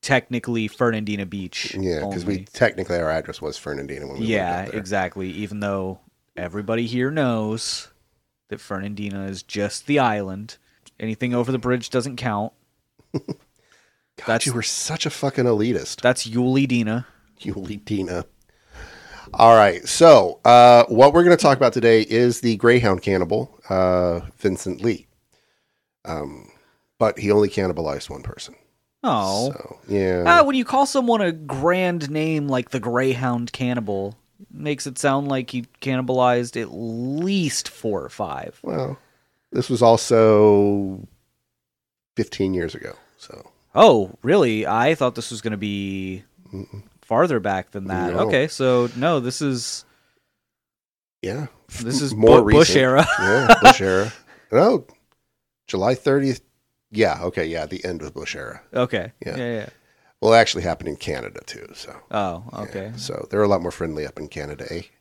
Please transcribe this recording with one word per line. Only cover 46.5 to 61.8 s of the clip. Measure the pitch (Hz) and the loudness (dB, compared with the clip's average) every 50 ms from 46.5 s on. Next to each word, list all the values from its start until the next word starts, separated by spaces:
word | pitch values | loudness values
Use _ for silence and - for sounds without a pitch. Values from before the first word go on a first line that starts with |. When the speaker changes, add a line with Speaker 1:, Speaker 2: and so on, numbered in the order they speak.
| - | -14
Speaker 2:
Mm-mm. | 95 - _ - 101 - - _ _ | -14 -14 _ -16 -20 -20 -20 _ _
Speaker 1:
farther | _ _ - 117 175 175 147 113 | _ _ 2 2 2 2 0 -2
back | 92 104 95 95 92 _ | -2 -2 -4 -4 -6 _
than | _ 104 95 | _ -12 -8
that. | 95 95 92 90 90 90 | -6 -6 -4 -4 -4 -2
Speaker 2:
No. | 92 208 | -2 -2
Speaker 1:
Okay, | 220 180 131 139 | 0 0 0 0
so | 156 - - 135 127 127 123 120 120 117 | -2 -4 -4 -2 0 2 0 0 -2 -4
no, | 120 131 165 170 143 | -4 -2 -2 -2 -2
this | 120 123 127 - | -4 -6 -6 -4
is | 151 139 131 120 113 - - - - _ _ _ _ _ _ _ _ _ _ _ _ _ _ _ _ _ _ _ _ _ _ _ _ _ _ _ | -4 -4 -4 -4 -6 -8 -10 -12 -16 _ _ _ _ _ _ _ _ _ _ _ _ _ _ _ _ _ _ _ _ _ _ _ _ _ _ _
Speaker 2:
Yeah. | - 92 104 139 151 131 _ _ _ _ - - | -8 -8 -6 -6 -8 -12 _ _ _ _ -14 -10
Speaker 1:
this | 120 113 135 - | -8 -4 -4 -4
is | 147 135 110 | -4 -4 -2
Speaker 2:
More | 107 107 113 123 123 | 4 6 8 8 8
Speaker 1:
Bu-, | 113 104 | 8 8
Bush | 113 147 - - | 6 6 6 6
Speaker 2:
recent. | - | 6
Speaker 1:
era. | 143 131 127 127 139 160 - - | 4 4 6 4 4 4 4 2
<laughs> | - | 0
Speaker 2:
Yeah, | - - 107 127 139 - 233 - | 2 2 2 2 8 8 6 10
Bush | - 123 - - | 10 8 8 8
era. | 98 95 92 95 101 113 - - _ _ - _ _ _ | 4 2 2 2 0 -2 -6 -14 _ _ -20 _ _ _
No, | 107 110 170 226 240 180 - _ _ _ _ _ _ _ _ _ _ _ _ _ _ _ _ | 2 4 4 4 2 0 -4 _ _ _ _ _ _ _ _ _ _ _ _ _ _ _ _
July | - - 95 95 113 131 | -6 -4 0 0 0 0
thirtieth. | 127 - 147 135 139 139 135 123 - _ _ _ _ _ _ _ _ _ _ | 0 0 0 0 2 2 0 -4 -4 _ _ _ _ _ _ _ _ _ _
Yeah, | 107 107 110 92 76 80 87 | 0 0 2 2 2 -2 -6
okay, | 90 - - 82 | -6 -4 -4 -6
yeah, | 80 82 82 76 | -4 -6 -8 -8
the | 73 92 90 - | -8 -10 -10 -8
end | 92 87 80 | -8 -8 -8
of | 76 73 73 | -10 -12 -12
Bush | - - - - | -12 -12 -12 -12
era. | - 65 - - - _ _ - | -12 -12 -14 -16 -18 _ _ -2
Speaker 1:
Okay. | 127 123 123 - 104 - 123 - _ - | -2 -2 -2 -2 -6 -6 -8 -12 _ -12
Speaker 2:
Yeah. | - - | -10 -8
Speaker 1:
Yeah, | 127 123 120 117 | -8 -8 -8 -8
yeah. | 110 104 - _ _ _ _ _ _ _ _ _ _ | -8 -10 -12 _ _ _ _ _ _ _ _ _ _
Speaker 2:
Well, | - 110 113 | 2 6 6
it | |
actually | 113 113 - - - 85 | 6 6 4 0 -4 -4
happened | 87 80 - - | -4 -6 -4 -6
in | 82 73 | -10 -10
Canada, | - - - 76 65 58 50 50 - - | -8 -8 -8 -8 -8 -8 -12 -14 -16 -18
too, | - - - - - - | -18 -18 -18 -18 -18 -18
so. | - | -18